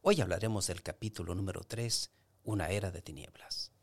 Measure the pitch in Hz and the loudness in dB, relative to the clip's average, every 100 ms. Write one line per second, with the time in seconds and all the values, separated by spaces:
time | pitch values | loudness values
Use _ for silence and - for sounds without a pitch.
0 | 185 202 98 87 110 107 - 87 - - | 6 6 4 2 2 2 0 -2 -6 -4
1 | 110 - 85 90 98 - - 113 117 - | -4 -4 -2 0 -2 -4 -6 -4 0 0
2 | - _ _ _ - 104 82 101 98 85 | -2 _ _ _ -2 0 2 0 0 -4
3 | - 76 - - - - - _ | -10 -12 -12 -16 -12 -8 -8 _